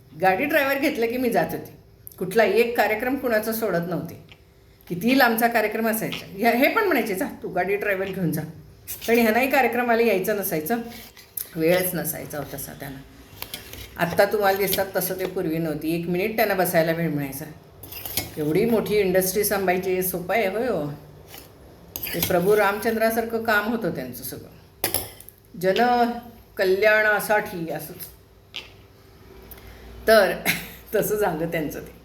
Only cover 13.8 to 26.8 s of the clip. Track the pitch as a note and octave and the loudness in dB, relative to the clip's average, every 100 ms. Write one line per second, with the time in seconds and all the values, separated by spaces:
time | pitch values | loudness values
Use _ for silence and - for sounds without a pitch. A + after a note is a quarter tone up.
13.8 | - - E3+ E3+ G3+ G#3 G3 F#3+ F#3+ G3+ | -12 -4 0 4 4 4 2 2 0 0
14.8 | F#3+ F#3+ E3+ F#3 F#3+ F#3+ E3 D#3+ D#3+ D3+ | -2 -2 -4 -4 -6 -4 -4 -2 -2 -4
15.8 | D#3 E3+ E3+ F3 G#3+ A3 G#3 F#3+ E3+ F3 | -4 -4 -2 -2 -2 0 0 0 2 2
16.8 | E3 E3 E3 C#3+ C#3+ C3 D3+ - - - | 2 0 -2 -2 -4 -8 -14 -16 -20 -20
17.8 | - - - - - D#3+ D3+ F3 A#3 A3 | -16 -14 -8 -8 -6 -4 0 2 2 2
18.8 | G3+ G#3 F#3+ F#3 F#3 G#3+ G3 G3+ F#3 F#3 | 2 2 2 2 2 0 0 0 0 0
19.8 | F#3 F#3 F3+ F3+ E3+ A3 G3 G#3 B3 F3+ | 0 -2 -2 -4 -2 0 0 -2 -2 -2
20.8 | D3 D3 - - - - - - - - | -4 -8 -14 -20 -20 -20 -20 -20 -20 -20
21.8 | - - - E3+ E3+ F3+ F#3 G#3+ G3+ G#3 | -16 -12 -8 -4 0 2 4 4 4 2
22.8 | A3+ A3 A3+ A3+ A3+ A3+ A3+ G#3 G#3+ A3+ | 0 2 2 0 -2 -2 2 2 2 -2
23.8 | F3 C#3+ B2+ A#2+ - C3 - - - - | -2 -4 -8 -10 -12 -12 -16 -20 -20 -6
24.8 | - - - - - - - - F#3 G3 | -4 -4 -6 -14 -20 -20 -20 -2 0 4
25.8 | B3 A#3+ A#3+ A#3+ - - - - F#3+ G3 | 4 4 2 0 -10 -20 -10 -2 2 4